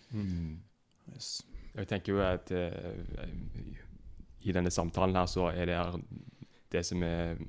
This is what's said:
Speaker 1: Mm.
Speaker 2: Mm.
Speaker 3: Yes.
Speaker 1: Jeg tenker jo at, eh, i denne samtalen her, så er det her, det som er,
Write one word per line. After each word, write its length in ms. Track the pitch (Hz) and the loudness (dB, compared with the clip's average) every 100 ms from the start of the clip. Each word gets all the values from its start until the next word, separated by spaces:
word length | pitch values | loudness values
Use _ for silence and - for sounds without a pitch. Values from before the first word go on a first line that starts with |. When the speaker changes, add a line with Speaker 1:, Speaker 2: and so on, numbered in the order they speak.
| - | -8
Speaker 1:
Mm. 120 | 110 101 | -4 0
Speaker 2:
Mm. 320 | 87 82 82 - _ _ _ - 139 | 0 -2 -6 -12 _ _ _ -18 -12
Speaker 3:
Yes. 140 | - - - - - | -8 -8 -8 -12 -10
Speaker 1:
Jeg 140 | - 98 | -6 -2
tenker 240 | 101 95 | -2 2
jo 60 | 98 | 4
at, 300 | 95 90 - | 4 2 0
eh, 800 | 90 87 92 90 - - - - - - - - - - - - - - - | 0 0 -2 -6 -6 -6 -6 -6 -6 -6 -6 -8 -10 -12 -16 -16 -16 -16 -6
i 80 | - | 0
denne 180 | 90 87 | 4 4
samtalen 460 | 92 85 92 92 92 | 4 2 4 4 6
her, 100 | 90 | 4
så 220 | 95 87 | 4 2
er 200 | 87 87 | 2 2
det 80 | 87 | 2
her, 180 | 87 87 - - - - - - - | 2 -2 -6 -12 -14 -18 -18 -20 -2
det 100 | 90 87 | 0 2
som 180 | 90 | 2
er, 340 | 85 85 85 85 | 2 2 0 -2